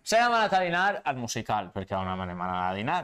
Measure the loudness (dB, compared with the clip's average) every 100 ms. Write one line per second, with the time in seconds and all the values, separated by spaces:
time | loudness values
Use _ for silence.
0 | 0 4 4 4 4 2 2 2 0 0
1 | -4 -4 -4 -6 -2 -2 -2 -6 -4 -2
2 | -2 -2 -4 -4 -4 -2 -2 -2 -2 -2